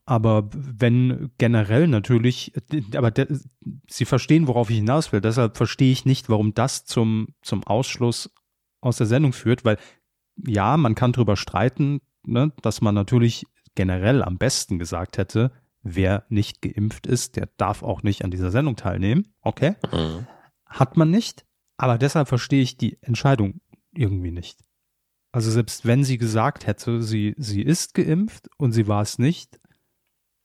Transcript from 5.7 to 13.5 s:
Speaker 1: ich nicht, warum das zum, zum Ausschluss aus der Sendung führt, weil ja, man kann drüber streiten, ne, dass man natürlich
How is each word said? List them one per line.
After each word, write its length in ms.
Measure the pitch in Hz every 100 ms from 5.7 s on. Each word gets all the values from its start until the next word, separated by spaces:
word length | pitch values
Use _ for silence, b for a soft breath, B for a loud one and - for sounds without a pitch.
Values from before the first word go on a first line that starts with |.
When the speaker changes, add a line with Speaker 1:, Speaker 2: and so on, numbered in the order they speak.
| - 131
Speaker 1:
ich 140 | 127 127
nicht, 240 | 135 -
warum 240 | 107 107
das 320 | 113 131 - -
zum, 440 | 123 110 107 107 _
zum 220 | - 98 -
Ausschluss 680 | 107 - - 120 - - _ _ _ _ _
aus 160 | 127 -
der 100 | 107
Sendung 260 | 127 143
führt, 300 | - 110 123
weil 140 | 113 107 B B _ _ _ -
ja, 400 | 131 101 104 156
man 180 | 123 110
kann 160 | 123
drüber 240 | 123 104 98
streiten, 680 | - 90 123 - 143 143 _ _
ne, 280 | - 120 151 -
dass 200 | 110 -
man 140 | 110 104
natürlich 500 | 98 123 117 - -